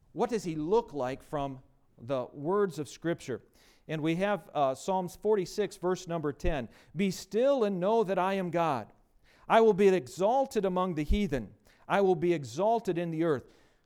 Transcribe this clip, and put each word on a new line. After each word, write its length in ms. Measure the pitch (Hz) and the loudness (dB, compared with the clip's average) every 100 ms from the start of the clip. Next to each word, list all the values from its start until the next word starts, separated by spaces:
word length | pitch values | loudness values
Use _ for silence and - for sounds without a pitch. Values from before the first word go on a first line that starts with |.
| _ | _
What 180 | 151 226 | -4 -2
does 140 | 226 | -4
he 100 | 190 | -4
look 380 | 160 151 226 226 | -6 0 0 0
like 300 | 143 127 139 | -4 -6 -6
from 360 | - 151 139 131 - _ _ - | -8 -6 -6 -8 -18 _ _ -14
the 260 | 113 135 - | -6 -4 -6
words 460 | - 147 202 202 156 | -8 -2 0 0 -2
of 100 | 143 | -10
Scripture? 520 | - 165 170 - 113 _ _ _ _ - | -6 -4 -4 -4 -10 _ _ _ _ -8
And 140 | 156 | -2
we 160 | 156 165 | 0 0
have, 320 | 196 196 - | 0 -2 -4
uh, 200 | 151 139 | 0 0
Psalms 420 | 135 - 190 175 - | 0 -2 -2 -2 -4
forty-six, 600 | 208 214 175 - 190 - | 0 0 0 -4 -6 -2
verse 320 | 175 180 - | -2 -2 -4
number 240 | 165 151 | -4 -4
ten. 360 | 139 - 151 117 - - 151 | -2 -2 -2 -4 -14 -10 -2
"Be 140 | 196 | -2
still 540 | 175 - 208 262 277 | -2 -4 0 2 2
and 160 | 208 185 | 0 0
know 220 | 185 226 | 0 2
that 140 | 185 190 | 2 0
I 160 | 185 | 0
am 160 | 196 175 | 0 0
God. 400 | 170 165 127 104 - _ _ _ _ - | 0 0 0 -6 -16 _ _ _ _ 4
I 120 | 208 | 6
will 140 | 226 | 6
be 140 | 185 202 | 6 6
exalted 760 | 185 127 - 196 269 269 220 | 4 0 -2 2 2 0 0
among 300 | 190 180 185 | 0 0 -2
the 100 | 156 | -2
heathen. 440 | 147 208 196 135 98 - _ _ - | 0 2 2 -2 -6 -14 _ _ -2
I 140 | 180 | 2
will 160 | 196 165 | 4 4
be 160 | 175 | 2
exalted 640 | 165 131 131 208 233 220 170 | 0 -4 -2 0 0 -2 -4
in 140 | 175 | -2
the 140 | 160 | 0
earth." 220 | 165 135 - - _ _ | 0 0 -4 -20 _ _